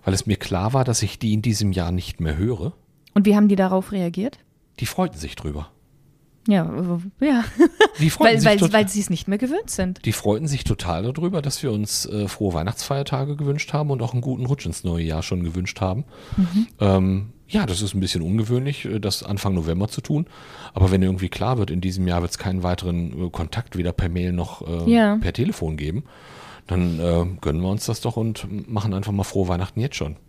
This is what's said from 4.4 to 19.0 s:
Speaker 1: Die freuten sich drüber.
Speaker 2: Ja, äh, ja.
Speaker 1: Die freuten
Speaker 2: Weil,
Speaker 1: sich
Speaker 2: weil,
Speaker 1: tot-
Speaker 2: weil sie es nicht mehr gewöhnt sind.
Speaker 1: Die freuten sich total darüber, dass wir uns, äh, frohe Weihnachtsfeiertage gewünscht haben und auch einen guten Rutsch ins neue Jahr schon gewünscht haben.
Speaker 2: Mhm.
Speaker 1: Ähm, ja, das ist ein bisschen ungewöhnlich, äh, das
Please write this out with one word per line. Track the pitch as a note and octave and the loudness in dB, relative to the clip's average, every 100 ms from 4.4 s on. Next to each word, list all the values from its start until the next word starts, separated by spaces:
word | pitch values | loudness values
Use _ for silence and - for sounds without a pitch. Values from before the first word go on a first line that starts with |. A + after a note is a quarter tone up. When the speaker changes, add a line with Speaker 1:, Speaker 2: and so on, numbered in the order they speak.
| _ _ _ - | _ _ _ -8
Speaker 1:
Die | A#2 | -6
freuten | - F3+ F2+ | -2 -2 -4
sich | D#2 - | -12 -8
drüber. | D2+ D2 D2+ _ _ _ _ _ _ _ - | -8 -8 -10 _ _ _ _ _ _ _ 2
Speaker 2:
Ja, | G3+ D#3+ C#3 F3+ F3 F#3 - | 2 2 -2 -2 -4 -6 -2
äh, | D4 | 2
ja. | B3+ A3+ - D#4+ - G#4+ - | 2 2 4 4 6 4 6
Speaker 1:
Die | D#3 | 2
freuten | - A3 | 6 6
Speaker 2:
Weil, | A3 | 8
Speaker 1:
sich | G#3 | 6
Speaker 2:
weil, | G3+ | 6
Speaker 1:
tot- | F3 | 6
Speaker 2:
weil | A3 G3+ | 6 4
sie | G#3 | 0
es | G3+ | -2
nicht | E3+ - | -2 -2
mehr | G3+ | -2
gewöhnt | B3+ E4+ A#4 | 0 -2 -4
sind. | - F#3 F#3 - | -4 -4 -2 -2
Speaker 1:
Die | |
freuten | - G#2 G#2+ D#3 | 0 2 2 0
sich | C#3 | -2
total | - - E2+ E2 A2 | 0 -2 -2 -2 -2
darüber, | C#3 F3 F3+ | -2 -2 -2
dass | C#3+ - | -2 -4
wir | C#3+ | -2
uns, | G#2+ G#2+ - - | -2 -2 -4 -4
äh, | G#2 G2+ | -2 -4
frohe | - G2+ | -2 0
Weihnachtsfeiertage | E2+ F2 - - C#3 C#3 C3 C#3 D3 | 0 -2 -4 -4 -4 -2 -2 -2 -2
gewünscht | C#3+ C#3+ - | -2 -2 -2
haben | D3+ D3+ | -2 0
und | C3+ | -2
auch | A#2 | -2
einen | B2 | -2
guten | B2+ B2+ B2+ | -2 -2 -2
Rutsch | C#3 - | -2 -4
ins | D#2+ | -6
neue | F#2 E2+ | -2 -2
Jahr | D#2+ D#2 | -2 -2
schon | - F#2 | -2 -2
gewünscht | F2 E2+ F2+ - | -2 -4 -4 -2
haben. | F#2+ G2 - - - - | -2 -2 -6 -14 -4 0
Speaker 2:
Mhm. | F3+ F#3 A#3 - | 2 2 0 0
Speaker 1:
Ähm, | G2+ F#2+ F#2+ F#2+ G#2 - - | 4 4 4 0 -4 -12 -2
ja, | G#3+ D3+ | 0 0
das | F2+ | 0
ist | G2+ G2 | -2 -2
ein | |
bisschen | F#2 F2 | -2 -2
ungewöhnlich, | E2 G#2+ A2 B2 C3+ C#3+ - | 0 0 2 0 0 -4 -4
äh, | |
das | G#2 | -4